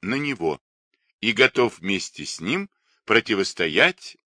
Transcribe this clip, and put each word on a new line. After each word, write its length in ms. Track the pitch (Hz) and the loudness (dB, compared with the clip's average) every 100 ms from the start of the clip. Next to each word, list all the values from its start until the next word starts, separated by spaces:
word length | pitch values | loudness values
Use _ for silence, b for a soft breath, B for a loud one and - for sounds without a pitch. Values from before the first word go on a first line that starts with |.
на 160 | 92 135 | -6 -4
него – 420 | 147 120 82 71 _ _ _ _ _ - | -4 -4 -4 -4 _ _ _ _ _ -6
и 100 | 110 | -2
готов 480 | 104 - - 120 - | 2 2 4 0 0
вместе 440 | 90 95 - - | -4 -4 -4 -12
с 160 | 71 - | -12 -8
ним 300 | 87 175 196 _ _ _ - | -6 -6 -6 _ _ _ 2
противостоять 1120 | 113 - 101 98 - 85 80 165 - - - | 2 2 0 -2 -2 -2 2 2 0 -16 -20